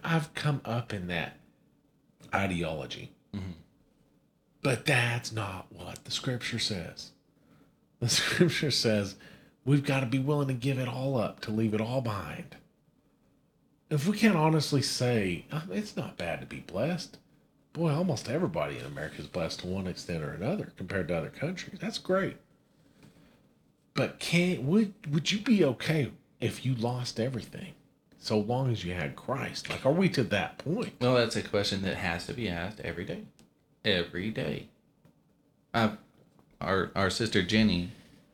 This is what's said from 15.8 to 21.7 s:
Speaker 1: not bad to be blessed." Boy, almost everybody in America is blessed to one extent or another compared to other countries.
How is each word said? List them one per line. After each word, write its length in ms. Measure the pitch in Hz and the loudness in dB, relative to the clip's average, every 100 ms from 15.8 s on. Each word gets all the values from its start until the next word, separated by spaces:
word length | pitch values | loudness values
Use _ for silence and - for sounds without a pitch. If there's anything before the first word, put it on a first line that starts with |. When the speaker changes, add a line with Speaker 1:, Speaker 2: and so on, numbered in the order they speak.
| 208 - | -6 -6
Speaker 1:
not 200 | 104 - | -8 -6
bad 240 | 85 76 | -6 -6
to 60 | - | -8
be 140 | 67 | -12
blessed." 580 | - 92 143 180 - - _ _ _ _ _ | -8 -2 -2 -2 -6 -16 _ _ _ _ _
Boy, 180 | - 165 | 0 2
almost 360 | 147 185 120 - | 2 2 -2 -2
everybody 500 | 143 165 - 73 67 | 0 0 0 -2 -4
in 60 | |
America 320 | 67 71 76 - | -8 -8 -8 -8
is 60 | 71 | -8
blessed 320 | 90 80 - | -4 -4 -4
to 60 | 90 | -6
one 180 | 92 92 | -4 -4
extent 380 | 87 - 85 | -6 -6 -6
or 60 | 73 | -4
another 400 | 76 110 202 - - | -4 -2 -2 -6 -10
compared 320 | 90 95 80 | -6 -4 -2
to 80 | 113 | -2
other 120 | 143 | -4
countries. 480 | - 151 185 - | -4 -6 -6 -10